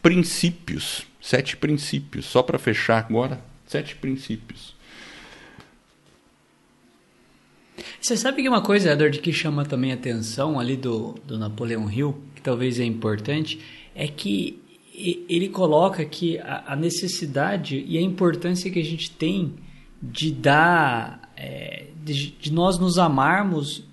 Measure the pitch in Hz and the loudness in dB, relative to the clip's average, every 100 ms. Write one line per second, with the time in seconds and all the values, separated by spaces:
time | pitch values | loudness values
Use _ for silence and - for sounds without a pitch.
0 | 165 180 170 - 170 170 - 76 - - | 4 6 2 2 0 0 -6 -6 -6 -8
1 | - _ - 123 139 - 151 147 - 143 | -12 _ -2 0 0 -2 0 0 -2 -6
2 | - - - 127 127 127 - 107 - 113 | -6 -10 0 2 2 0 0 0 4 2
3 | 110 113 131 139 - - - 143 151 - | 4 0 0 -4 -12 -20 -8 -6 -6 -8
4 | 139 131 - - - - - - - - | -6 -6 -6 -10 -10 -20 -20 -20 -20 -20
5 | - - - - - - - _ _ _ | -20 -20 -20 -20 -20 -20 -20 _ _ _
6 | _ _ _ _ _ _ _ _ _ _ | _ _ _ _ _ _ _ _ _ _
7 | _ _ _ _ _ _ _ - - - | _ _ _ _ _ _ _ -18 -18 -6
8 | - 233 262 269 262 233 190 202 180 143 | -2 0 0 0 2 2 4 4 6 6
9 | 151 147 - 151 160 147 147 127 131 127 | 4 2 -2 0 0 -2 -2 0 -2 -2
10 | 131 117 110 131 143 143 123 131 123 113 | -4 -4 -4 -2 0 0 0 -2 -2 -2
11 | 113 - - 110 107 107 117 113 104 104 | -4 -10 -8 -6 -4 -4 -4 -2 -2 0
12 | 147 143 - - - 120 127 120 120 113 | -2 -2 -10 -10 -4 0 0 0 0 0
13 | 110 107 107 151 156 - - - - - | -2 -2 -2 -2 -2 -6 -12 -20 -20 -8
14 | 147 - 202 202 - - - - _ - | -8 -6 -2 -2 -2 -8 -20 -20 _ -8
15 | 185 - - 170 190 190 185 151 185 - | -4 -4 -2 -2 0 0 4 6 4 2
16 | 151 - 175 165 - 139 - 139 165 - | -6 -2 -2 -2 -6 -8 -6 -2 -2 -2
17 | 185 - 156 135 165 202 151 135 139 160 | -4 -6 -4 -2 0 -2 -2 -4 -2 0
18 | 180 - 180 151 170 180 185 180 156 165 | 0 2 2 2 -2 -2 -2 -2 -2 -4
19 | - - 156 196 160 - - - - - | -8 -4 -2 0 -2 -6 -16 -20 -20 -14
20 | 123 117 156 135 139 147 170 175 147 117 | -12 -4 -4 0 4 6 6 6 4 2
21 | 117 - - - 135 139 - - - 156 | -4 -10 -20 -14 -12 -10 -12 -14 -16 -14
22 | 151 139 139 - 151 160 180 175 180 175 | -6 -4 -4 -8 -2 2 2 4 2 4
23 | 175 139 139 185 202 160 143 - - | 4 6 4 4 2 0 -2 -8 -14